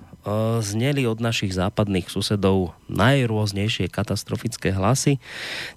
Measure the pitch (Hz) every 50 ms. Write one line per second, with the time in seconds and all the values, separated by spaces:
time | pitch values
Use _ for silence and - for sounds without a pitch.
0 | - - - - - 101 101 107 110 113 113 117 110 101 101 110 120 139 147 139
1 | 135 117 113 110 117 117 110 - - 98 90 92 90 92 - - 107 101 98 92
2 | 87 - - 95 95 - 110 101 95 98 95 95 92 85 - - _ - - -
3 | 98 123 139 139 127 117 113 107 107 104 98 98 101 110 113 - 92 87 - -
4 | 98 - 101 104 - - - - - 113 - - - - 95 95 95 101 127 139
5 | - 147 143 135 - - - - - - - - - - -